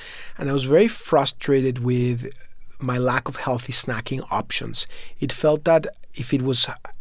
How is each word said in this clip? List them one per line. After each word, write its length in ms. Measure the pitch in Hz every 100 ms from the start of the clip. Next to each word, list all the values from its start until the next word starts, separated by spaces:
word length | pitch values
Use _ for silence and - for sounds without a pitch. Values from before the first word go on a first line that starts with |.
| - - - -
and 120 | 143
I 40 |
was 120 | 139 131
very 220 | 156 220
frustrated 920 | - - 156 135 - - 139 131 127
with 500 | 120 123 123 120 117 - - - - -
my 180 | 131 123
lack 300 | 123 120 -
of 80 | 135
healthy 360 | - 123 123
snacking 480 | 120 - 110 - 127 -
options. 560 | - 110 - 117 - - - - -
It 120 | 135
felt 320 | - 151 151
that 240 | 170 165 147 - - -
if 180 | 117
it 80 | 139
was 260 | 127 123 - - - -